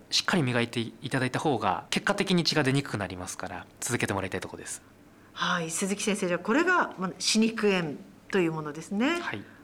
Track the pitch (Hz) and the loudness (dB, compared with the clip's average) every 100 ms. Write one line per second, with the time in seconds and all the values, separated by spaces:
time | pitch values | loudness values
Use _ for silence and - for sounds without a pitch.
0 | - - - 185 127 120 117 120 110 - | -4 -2 2 2 4 2 0 -2 -6 -6
1 | 123 135 127 127 165 117 101 87 - - | -4 0 0 0 0 2 2 0 0 -2
2 | - 202 196 180 156 156 131 139 139 117 | 0 0 2 2 4 2 4 2 0 -4
3 | 95 90 90 - 92 87 - - - 120 | -4 -6 -10 -8 -8 -10 -12 -8 -2 0
4 | 113 98 95 95 87 85 - - - - | 0 0 -2 -4 -6 -12 -12 -12 -14 -20
5 | - - - - 170 175 165 - 190 202 | -20 -20 -18 -6 -2 -2 -2 -2 -2 -2
6 | - 196 180 175 175 254 349 349 - - | 0 0 0 0 2 2 4 4 2 -2
7 | 180 - - 214 226 226 208 190 165 135 | -6 -2 0 4 4 4 2 4 0 -4
8 | - - - 196 165 160 151 143 156 202 | -12 -20 -2 2 2 0 -6 -8 -6 0
9 | 262 339 - 101 - - | 0 0 -4 -8 -10 -18